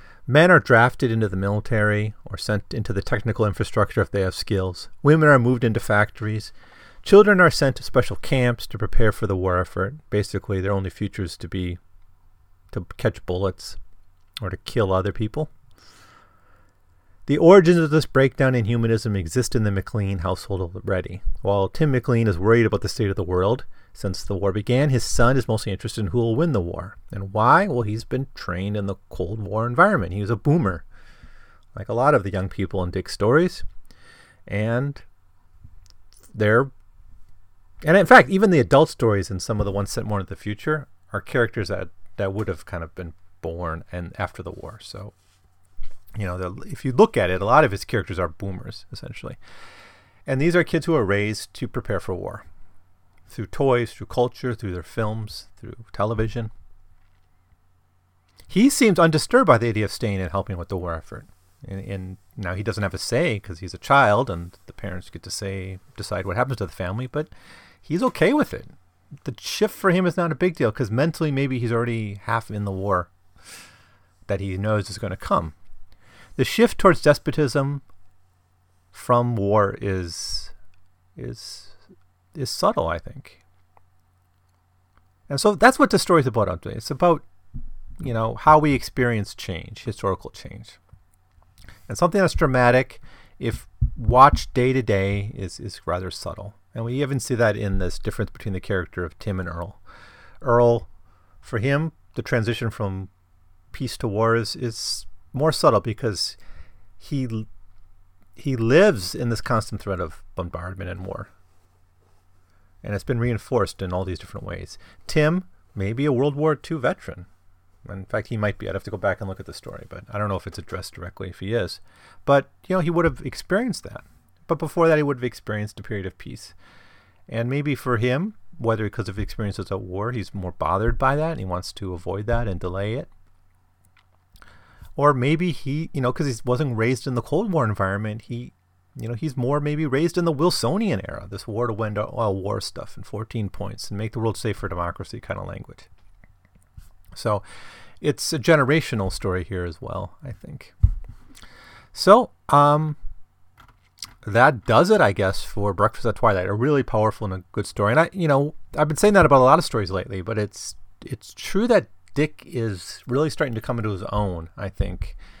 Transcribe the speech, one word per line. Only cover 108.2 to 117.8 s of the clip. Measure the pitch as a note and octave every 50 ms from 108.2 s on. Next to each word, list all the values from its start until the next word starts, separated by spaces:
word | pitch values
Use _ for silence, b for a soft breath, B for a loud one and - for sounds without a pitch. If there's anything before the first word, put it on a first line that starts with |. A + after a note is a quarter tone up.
| - - -
he | - - C#3 C3
lives | A#2 A2+ A2+ C#3 E3 G3+ G#3+ C#3+ G2+ F2+ - -
in | - B2 A#2+
this | A2+ -
constant | - - B2 A2 - - A2 G2+
threat | - G2+ F#2+ F2
of | F2 D#2 - - - - -
bombardment | - F2 E2 - F2 F2 F#2 F#2+ F#2 F2+ F2
and | F2+ F#2 F#2
war. | F#2+ - - - - _ _ _ _ _ - _ _ _ _ _ _ _ _ _ _ _ _ _ _ _ _ _ _ _ _ _ _ _ - -
And | A2+ G2+
it's | G2 -
been | - B2 A2+
reinforced | A#2 B2 A2+ G#2 - - C3 A2+ F#2+ - - -
in | F#2+ F2+
all | F2+ F#2 F#2+
these | F#2 F2 -
different | - - - G#2 G2+
ways. | F#2+ F2+ F2+ F2 - - - b b b b b
Tim | - - D#3 D3 D#3 F3 F#3 - - - - _ _ -
may | G#2 F#2+ G2+
be | A2+ B2+ C#3+
a | D3+ C3
World | A#2+ C#3 D3 C3+
War | C#3+ D#3 D#3 D3+
Two | D3 - - E3 D3
veteran. | A#2 C#3+ F#3+ - - - - - F2+ - - _ _ - - _ _ _ _ _